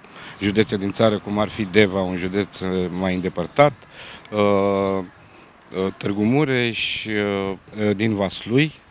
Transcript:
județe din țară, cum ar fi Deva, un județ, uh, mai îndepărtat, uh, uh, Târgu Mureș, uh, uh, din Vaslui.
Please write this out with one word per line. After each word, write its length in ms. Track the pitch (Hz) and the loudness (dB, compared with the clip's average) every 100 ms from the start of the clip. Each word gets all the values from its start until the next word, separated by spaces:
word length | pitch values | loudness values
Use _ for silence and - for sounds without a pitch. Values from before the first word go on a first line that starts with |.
| - - - - | -20 -20 -18 -4
județe 360 | 98 101 107 104 | 0 2 0 0
din 160 | 98 | -2
țară, 260 | - 110 104 | 2 2 2
cum 200 | - 104 | -2 -2
ar 100 | 104 | -2
fi 160 | - | -2
Deva, 360 | 98 98 101 95 | 2 4 4 2
un 160 | 92 90 | -2 -2
județ, 440 | 92 98 92 - | -2 -2 -2 -4
uh, 300 | 92 92 90 | -4 -2 -2
mai 240 | 90 95 | -2 -2
îndepărtat, 580 | 92 90 90 82 - 143 - - - - - - | -2 -2 -4 0 4 4 2 -14 -20 -18 -18 -4
uh, 80 | 107 104 101 101 98 98 95 90 - - - - - - 92 | 0 2 4 2 2 0 -2 -6 -14 -20 -20 -20 -20 -8 -4
uh, 80 | 95 - | -4 -2
Târgu 260 | 101 101 | -4 0
Mureș, 840 | 104 135 147 127 120 107 - - | 2 4 2 2 0 -2 -4 -4
uh, 80 | 110 107 104 98 98 92 - 104 104 | -4 -2 0 0 -4 -6 -10 -2 0
uh, 80 | 98 | 2
din 180 | 113 | 0
Vaslui. 580 | 101 92 - 101 127 156 - - | 0 -2 -4 -2 0 -2 -6 -20